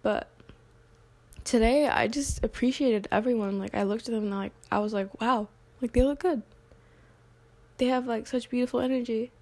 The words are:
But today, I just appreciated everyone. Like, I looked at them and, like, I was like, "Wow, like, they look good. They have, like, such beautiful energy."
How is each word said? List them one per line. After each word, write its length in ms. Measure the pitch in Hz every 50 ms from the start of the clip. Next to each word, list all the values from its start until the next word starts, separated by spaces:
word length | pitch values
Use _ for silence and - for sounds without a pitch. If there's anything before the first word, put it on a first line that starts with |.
But 280 | - 214 208 - - - _ _ - - - - - - - - - _ - _ - _ _ _ - _ - - -
today, 440 | - - 233 220 233 254 294 294
I 200 | 269 - - -
just 360 | 214 240 294 277 - - - -
appreciated 640 | 220 - - 240 247 262 - 285 254 220 208 202 -
everyone. 480 | - 202 220 254 247 226 208 196 196 196
Like, 160 | 190 - -
I 80 | 208 202
looked 240 | 196 208 226 -
at 60 | - 233
them 80 | 220 214
and, 100 | 202 196
like, 200 | 196 196 202 - - - -
I 80 | - 202
was 140 | 208 214 220
like, 280 | 202 190 196 - -
"Wow, 280 | 220 240 262 220 214 - - _ - _ _ -
like, 120 | 254 233 -
they 100 | 240 254
look 160 | 277 285 277
good. 220 | - 370 320 220 - _ - - - _ - - _ _ _ - - - _ _ _ _ - _ _ _ _ - - _ _
They 100 | - 254
have, 200 | 247 262 254 247
like, 200 | 254 233 220 226
such 220 | - - 247 233 -
beautiful 300 | - 247 247 247 - 240
energy." 520 | 254 254 262 254 240 240 226 220 233 247 _ _